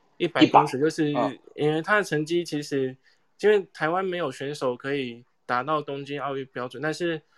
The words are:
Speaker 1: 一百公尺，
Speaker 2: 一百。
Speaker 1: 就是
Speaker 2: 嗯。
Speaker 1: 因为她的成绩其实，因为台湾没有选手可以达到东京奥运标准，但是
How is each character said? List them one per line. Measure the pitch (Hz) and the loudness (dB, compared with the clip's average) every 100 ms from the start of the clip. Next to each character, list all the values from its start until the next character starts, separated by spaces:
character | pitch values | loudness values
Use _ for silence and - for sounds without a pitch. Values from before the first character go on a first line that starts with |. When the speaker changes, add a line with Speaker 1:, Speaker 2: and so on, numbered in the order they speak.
| _ _ | _ _
Speaker 1:
一 | 170 | -2
百 | - 302 | 4 6
公 | - | 8
尺， | 151 131 | 6 2
Speaker 2:
一 | |
百。 | |
Speaker 1:
就 | 151 | 0
是 | 156 151 | 2 0
Speaker 2:
嗯。 | 143 117 - - - | 2 0 -2 -14 -2
Speaker 1:
因 | 151 | 0
为 | 156 | 0
她 | 160 208 | 2 2
的 | |
成 | 190 151 | 2 -2
绩 | 156 175 | 0 -2
其 | 165 147 | -2 -6
实， | 143 139 131 131 _ _ _ _ | -4 -2 -2 -6 _ _ _ _
因 | 202 | 4
为 | 214 180 | 4 2
台 | - 156 | -4 -2
湾 | 175 | 0
没 | 190 175 | -2 -2
有 | 156 | -4
选 | 131 139 | -4 -8
手 | 147 135 123 | -4 -2 -2
可 | 139 | -4
以 | 143 127 117 120 _ | -4 -4 -10 -18 _
达 | - 123 | -4 -2
到 | 131 156 | 0 -2
东 | 147 139 | -2 -8
京 | 139 143 | -8 -6
奥 | 135 139 | -6 -6
运 | 131 | -8
标 | 131 123 | -8 -8
准， | 120 | -6
但 | 151 | -6
是 | 151 175 160 - | -4 -4 -4 -8